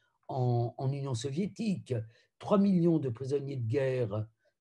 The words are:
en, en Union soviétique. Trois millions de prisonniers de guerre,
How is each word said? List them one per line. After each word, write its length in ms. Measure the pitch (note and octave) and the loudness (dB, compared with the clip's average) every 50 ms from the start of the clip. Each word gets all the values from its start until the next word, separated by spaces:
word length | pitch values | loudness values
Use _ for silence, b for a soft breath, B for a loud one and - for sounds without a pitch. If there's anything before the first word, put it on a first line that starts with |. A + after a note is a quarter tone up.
| b b b b b | b b b b b
en, 480 | - C#3+ C3 B2 B2 A#2+ A#2+ A#2+ B2 - | -6 -2 0 2 2 2 2 0 -2 -4
en 160 | - C#3 C3 | -4 -4 -4
Union 220 | C#3 C#3 C#3 C#3 B2+ | -4 -4 -4 -4 -4
soviétique. 800 | A2+ B2 C#3 C3+ D#3+ G#3 F#3 - - A#3 A3 F3+ B2+ - - B2 A2 G#2+ b b b b b b - | -4 -4 -4 -2 -2 -4 -4 -4 -4 -4 -2 -4 -4 -4 -4 -4 -4 -6 b b b b b b -10
Trois 200 | - - G#3 G3 | -2 2 4 4
millions 400 | G3 G3+ F#3+ F3 E3 F3 E3 D#3 | 6 6 4 4 6 4 4 2
de 100 | C3 C3 | 2 -2
prisonniers 480 | A2+ - C#3 B2+ C#3+ C#3+ C3+ C#3 C#3 | -4 -4 -4 -2 -2 -2 -2 -4 -6
de 100 | C3 A#2 | -4 -2
guerre, 600 | A2 A2 C3+ C3+ C3 C3 B2+ A#2+ G2 G2+ A2 G#2+ - _ _ _ _ _ _ | 0 0 2 2 2 2 0 0 -2 -2 -4 -6 -6 _ _ _ _ _ _